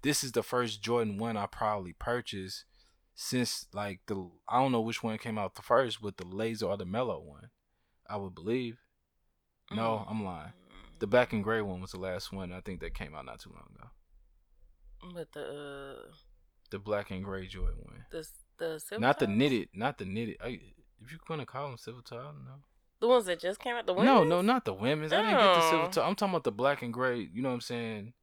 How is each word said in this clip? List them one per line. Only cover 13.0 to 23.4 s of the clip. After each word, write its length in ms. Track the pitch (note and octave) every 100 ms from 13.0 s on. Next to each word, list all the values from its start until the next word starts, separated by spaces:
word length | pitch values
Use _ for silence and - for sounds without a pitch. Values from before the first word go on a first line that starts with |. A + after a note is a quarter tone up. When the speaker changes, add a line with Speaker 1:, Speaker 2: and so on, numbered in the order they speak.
| D2+
Speaker 1:
out 100 | D2+
not 160 | C2 -
too 100 | -
long 180 | - -
ago. 140 | - A#2+ - _ - _ _ _ _ - _ - - F3+
Speaker 2:
But 180 | F3 D#3
the, 720 | D3+ C#3+ D3 C#3+ C#3 C#3 C#3 -
uh, 40 | D#3+ - - _ _ _
Speaker 1:
The 80 | G2+
black 320 | G2+ G#2 G2+
and 140 | F#2+
gray 220 | G2 F#2+ F#2
Jordan 320 | F#2+ F2+ -
one. 200 | - - -
Speaker 2:
the 80 | E3
s-, 260 | D#3 - _ _
the 200 | E3 D#3+
silver 200 | - G#3
Speaker 1:
Not 180 | B2 D3
the 80 | A#2
Speaker 2:
toes? 80 | G2+
Speaker 1:
knitted, 320 | C#3+ B2 -
not 260 | F#2 A#2+ D3
the 60 | F#2+
knitted. 300 | G2 A#2 -
I, 180 | A2 A2 - - _ _
if 100 | A2+
you 60 | D#3+ -
wanna 180 | D#3+ B2
call 220 | C3 C#3+
them 100 | A#2+
silver 220 | - B2
toe, 160 | - A#2+
I 40 |
don't 200 | C#3 D3
know. 180 | B2+ C3+ _ _ _ _
Speaker 2:
The 80 | A3+
ones 180 | B3 F#3+
that 120 | E3+